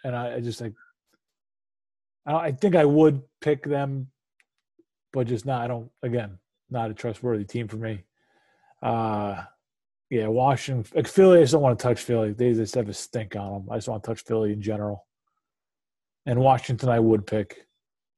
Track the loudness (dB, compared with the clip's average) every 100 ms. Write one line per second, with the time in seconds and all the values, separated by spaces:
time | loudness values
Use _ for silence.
0 | -10 -8 -6 -8 -8 -8 -12 -14 _ _
1 | _ _ _ _ _ _ _ _ _ _
2 | _ _ -4 -2 -2 0 2 4 6 8
3 | 6 6 -6 _ -2 -2 -2 -4 -4 -6
4 | -10 _ _ _ _ _ _ _ _ _
5 | _ -4 -2 -2 -4 -4 -4 -8 -10 _
6 | -4 -4 -6 -12 _ _ _ -6 -6 -6
7 | -8 -6 -2 -2 -4 -6 -8 -8 -8 -8
8 | -12 _ _ _ _ _ _ _ -4 -2
9 | -2 -2 -4 -8 -12 _ _ _ _ _
10 | _ -4 0 2 2 0 -2 -6 -4 -4
11 | -2 6 8 8 8 6 4 2 0 -2
12 | 0 0 0 0 2 2 0 -2 -4 -8
13 | -8 -8 -8 -8 -8 -10 -8 -8 -6 -8
14 | -8 -10 -4 -2 -2 -2 -4 -4 -6 -8
15 | _ _ _ _ _ _ _ _ _ _
16 | _ _ -4 2 4 2 0 -4 0 2
17 | 4 2 2 -4 -4 -12 _ _ _ _
18 | _